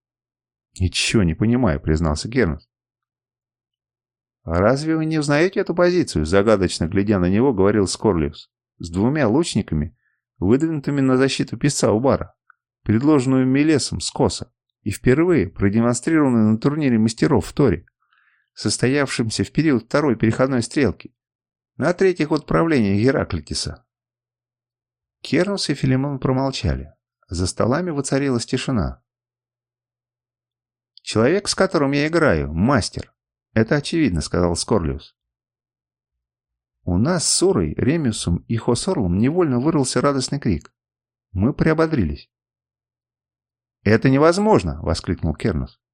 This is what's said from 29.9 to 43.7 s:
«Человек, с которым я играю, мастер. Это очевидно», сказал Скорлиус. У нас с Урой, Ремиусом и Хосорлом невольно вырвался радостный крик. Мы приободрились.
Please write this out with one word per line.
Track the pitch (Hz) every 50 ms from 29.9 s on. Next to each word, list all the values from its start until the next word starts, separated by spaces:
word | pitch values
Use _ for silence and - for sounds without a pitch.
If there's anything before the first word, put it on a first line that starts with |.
| _ _ _ _ _ _ _ _ _ _ _ _ _ _ _ _ _ _ _ _ _ -
«Человек, | - - - 107 113 135 175 208 202
с | - -
которым | - 190 190 - 165 143 135 139
я | 143 147
играю, | 156 165 170 160 127 90 76 69 69 76
мастер. | 80 101 127 143 110 - - - - - _ _ _ _ _ _ _ _ _ -
Это | 110 113 - 156
очевидно», | 147 - - - 165 151 110 85 78
сказал | 71 - - 87 90 85 85
Скорлиус. | - - - 120 98 85 71 67 71 - - _ _ _ _ _ _ _ _ _ _ _ _ _ _ _ _ _ _ _ _ _ _ _ _ _ _ _ _ _ _ _ _ _ _ -
У | - 87
нас | 90 113 156 185 160 -
с | - - -
Урой, | 165 196 - 110 82 76 -
Ремиусом | - - 117 160 170 151 120 107 - - - 85 - - -
и | 117
Хосорлом | 110 - - 120 - - 190 190 160 101 87 87
невольно | 95 113 131 160 180 175 147 127 120
вырвался | 127 160 160 147 131 - - -
радостный | 123 143 143 135 127 - 143 139
крик. | - 127 87 69 - - _ _ _ _ _ _ _ _ _ _ _ _
Мы | - 90 98 135 151
приободрились. | - 165 156 156 160 160 160 160 127 90 73 71 - - _ _ _ _ _ _ _ _ _ _ _ _ _ _ _ _ _ _ _ _ _ _ _ _ _ _ _ _ _